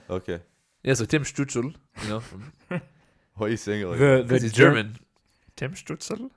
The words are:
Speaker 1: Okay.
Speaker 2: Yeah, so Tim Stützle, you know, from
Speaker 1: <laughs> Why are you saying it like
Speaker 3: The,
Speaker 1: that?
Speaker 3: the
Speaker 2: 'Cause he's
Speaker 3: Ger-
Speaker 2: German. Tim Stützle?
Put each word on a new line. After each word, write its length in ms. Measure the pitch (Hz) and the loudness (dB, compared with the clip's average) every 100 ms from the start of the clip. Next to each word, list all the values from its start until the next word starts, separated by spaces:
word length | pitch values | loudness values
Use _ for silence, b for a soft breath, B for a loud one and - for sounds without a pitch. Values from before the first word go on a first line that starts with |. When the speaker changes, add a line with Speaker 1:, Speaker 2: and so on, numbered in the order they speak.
| - | -8
Speaker 1:
Okay. 300 | 92 - 85 - _ _ _ | -8 -6 -10 -10 _ _ _
Speaker 2:
Yeah, 100 | 131 120 | -2 0
so 100 | 110 | 2
Tim 180 | 156 | -2
Stützle, 520 | 135 - 135 120 127 - _ - | -2 -6 -4 -4 -6 -8 _ -12
you 60 | 107 | -8
know, 100 | 107 | -8
from 320 | 113 95 135 _ - | -8 -18 -18 _ -10
Speaker 1:
<laughs> 120 | 180 - _ _ _ _ - | -10 -10 _ _ _ _ -6
Why 120 | 107 | -4
are 20 | |
you 80 | 113 | -4
saying 240 | 101 104 | -4 -4
it 40 | 92 | -4
like 140 | 117 | 2
Speaker 3:
The, 60 | 139 | 6
Speaker 1:
that? 220 | 131 120 | 6 4
Speaker 3:
the 60 | |
Speaker 2:
'Cause 80 | 127 | 0
he's 120 | 117 | 2
Speaker 3:
Ger- 100 | 110 - | 8 8
Speaker 2:
German. 280 | 120 107 110 _ _ _ _ _ - | 8 -2 -10 _ _ _ _ _ -10
Tim 180 | 135 | -10
Stützle? 580 | 190 - 151 - 214 262 | -10 -14 -12 -8 -10 -10